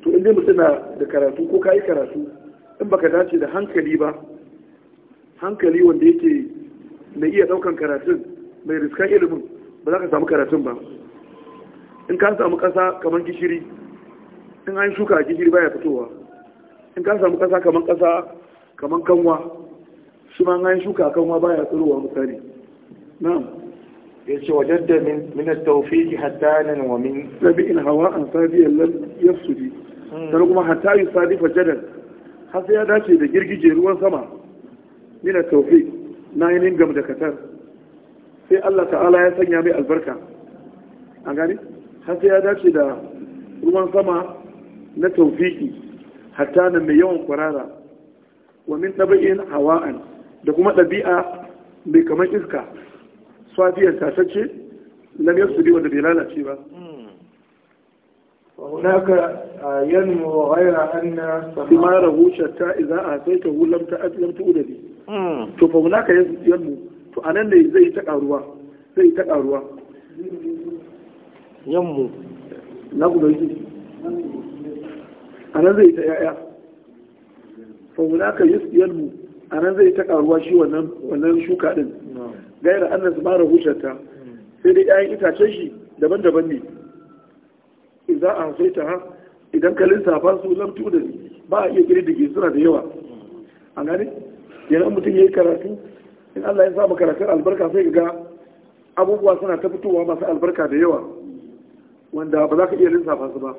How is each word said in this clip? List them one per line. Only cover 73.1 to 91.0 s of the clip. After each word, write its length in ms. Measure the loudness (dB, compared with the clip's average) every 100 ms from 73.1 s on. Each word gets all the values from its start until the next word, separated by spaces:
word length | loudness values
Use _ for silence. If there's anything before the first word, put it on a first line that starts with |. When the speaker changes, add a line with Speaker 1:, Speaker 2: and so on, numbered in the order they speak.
| 2
Speaker 1:
dauki. 280 | 2 2 -2 -6 -14 -18 -20 -16 -10 -10 -10 -12 -14 -16 -16 -14 -16 -18 -20 -20 -20 -20 -8
A 80 | 2
nan 120 | 4 8
zai 160 | 6
ta 100 | 6
ƴaƴa. 300 | -2 -2 -4 -6 -16 -20 -20 _ _ _ _ _ _ _ -20 -20 -20 -20 -20 -4
"فهناك 440 | -2 0 -2 2 4 4 2
ينمو." 360 | 2 2 0 -8 -10 -20 -20 -10
A 100 | -2
nan 140 | -2 4
zai 160 | 4
ta 100 | 4
ƙaruwa 360 | 0 2 4 2
shi 120 | 4
wannan, 360 | 4 4 0 -6 -8 -8
wannan 300 | -2 2 2 0
shuka 280 | -2 0
ɗin. 140 | -2 -4 -8 -16
Speaker 2:
No. 180 | -14 -14 -16 -20 -2
Speaker 1:
Gaira 280 | 0 2 0
anna 180 | 0 -2
ثماره 480 | -2 0 2 4 4
شتى. 280 | 4 -2 -6
Speaker 2:
Hmm. 500 | -10 -16 -20 -20 -20 -20 _
Speaker 1:
Sai 100 | 4
dai 120 | 4
ƴaƴan 280 | 6 4 2
itacen 360 | -2 -2 2 0
shi 200 | 0 -12 -14 -20 -2
daban-daban 460 | 0 2 2 2 -2
ne. 120 | -6 -10 -20 -20 -20 -20 _ _ _ _ _ _ _ _ _ -4
"إذا 200 | -2 0
أحصيتها،" 720 | -2 -6 -2 -2 -2 -6 -8 -10 -20 -20 _ _
idan 200 | 0 0
ka 100 | 2 2
lissafa 520 | 4 2 2 2 0
su, 60 | -2
"لم 160 | -2 -2
تؤدد." 320 | -6 -2 -2